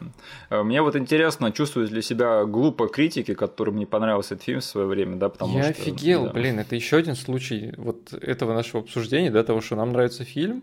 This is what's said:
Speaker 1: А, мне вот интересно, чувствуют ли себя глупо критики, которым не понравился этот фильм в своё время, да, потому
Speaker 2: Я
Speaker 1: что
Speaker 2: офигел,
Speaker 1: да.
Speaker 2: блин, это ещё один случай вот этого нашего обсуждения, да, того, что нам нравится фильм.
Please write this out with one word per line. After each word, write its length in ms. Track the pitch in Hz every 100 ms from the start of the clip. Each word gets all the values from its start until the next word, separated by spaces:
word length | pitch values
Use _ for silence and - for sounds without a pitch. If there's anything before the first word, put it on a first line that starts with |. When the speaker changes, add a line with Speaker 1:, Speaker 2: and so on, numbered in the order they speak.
| - - - - -
Speaker 1:
А, 140 | 107
мне 180 | 104 131
вот 160 | 156 143
интересно, 560 | 127 156 160 147 117
чувствуют 380 | 104 147 131 110
ли 100 | 110
себя 440 | 107 117 120 110 104
глупо 420 | 107 143 - 113
критики, 460 | - 156 151 110
которым 420 | - 101 - 107 107
не 80 |
понравился 500 | 101 107 110 101 98 98
этот 60 | -
фильм 140 | 131
в 40 |
своё 220 | 127 104 98
время, 300 | 95 90 92
да, 120 | 98
потому 300 | - - 127
Speaker 2:
Я 60 |
Speaker 1:
что 180 | 143 156
Speaker 2:
офигел, 420 | - 92 151 175
Speaker 1:
да. 80 | 123
Speaker 2:
блин, 260 | - 127 110
это 160 | 107
ещё 220 | 120 - 156
один 180 | 165
случай 600 | 127 - 127 131 110 110 -
вот 380 | 120 - -
этого 400 | - - 127 117
нашего 280 | 113 117 117
обсуждения, 480 | 107 - 113 139 175
да, 120 | 107
того, 180 | 110 113
что 160 | 110 107
нам 160 | 117
нравится 320 | 123 123 -
фильм. 380 | 123 139 180 247